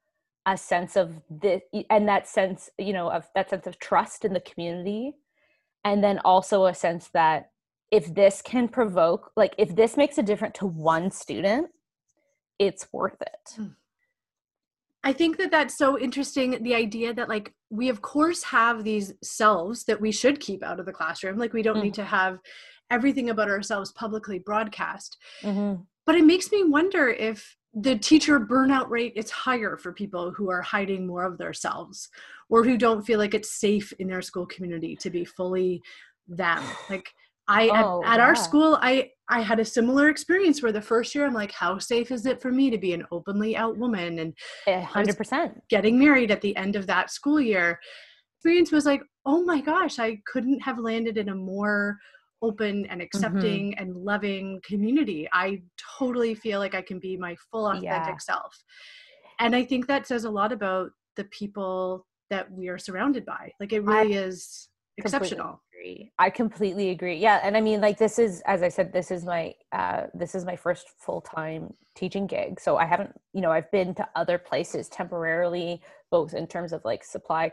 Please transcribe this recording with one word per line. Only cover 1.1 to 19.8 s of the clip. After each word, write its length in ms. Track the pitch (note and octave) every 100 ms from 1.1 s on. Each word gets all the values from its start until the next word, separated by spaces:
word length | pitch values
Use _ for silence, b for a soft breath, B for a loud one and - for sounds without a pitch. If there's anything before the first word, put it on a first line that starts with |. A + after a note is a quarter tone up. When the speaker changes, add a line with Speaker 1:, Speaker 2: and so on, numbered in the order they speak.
| D#3+ _
Speaker 1:
the, 300 | D#3 G3+ F#3 - G#3+ -
and 160 | G#3+ G#3
that 200 | G3 -
sense, 420 | - F#3+ F3+ - -
you 140 | G3+
know, 180 | F#3+ E3+
of 160 | E3+ -
that 160 | G3 F#3+
sense 160 | F#3+ F#3
of 120 | E3+
trust 460 | - G#3+ G#3+ -
in 80 | G#3
the 60 | F#3
community. 760 | - - E3+ F3 F3+ G#3+ C4 D4 _ _ _ _ _ _
And 200 | G#3 G3+
then 140 | G3+ G3
also 420 | - F#3 F#3 G3+ F#3+
a 80 |
sense 340 | F3 F3 E3+ -
that 360 | F3 D#3+ D#3 - _ _ _ -
if 240 | G#3+ F3
this 260 | D#3+ G3 G3
can 260 | - B3+ A#3+
provoke, 640 | B3+ A3 F3+ E3 F#3+ - -
like, 180 | F#3+ -
if 160 | G3
this 220 | F3 A3+ -
makes 200 | C#4+ -
a 40 |
difference 360 | G#3 G#3 G#3 -
to 80 | G3
one 440 | D#3+ D#3 D#3+ F#3
student, 580 | - - A2+ F#3+ A#3+ E4+ _ _ _ _ _ _ _ _ -
it's 280 | G3 - -
worth 280 | - F#3+ -
it. 340 | - - - A3
Speaker 2:
Hmm. 100 | G3 - _ _ _ _ _ _ _ _ _ _ _ _ C#4
I 60 |
think 240 | C4+ E4 D#4+
that 140 | F#4
that's 260 | D#4+ B3 -
so 220 | C#4 C#4
interesting, 640 | B3+ C4+ C4+ C#4 B3+ B3
the 120 | A#3
idea 380 | A#3 A3+ A3+ A3+
that, 160 | A#3+ A#3
like, 240 | G#3+ G#3 _ _
we 220 | A3 B3+
of 100 | A3
course 420 | - D4 D#4+ E4+
have 400 | - B3+ A#3 A3+
these 280 | G#3+ G#3+ F#3+ -
selves 640 | - - G#3+ F#3+ F3+ A#3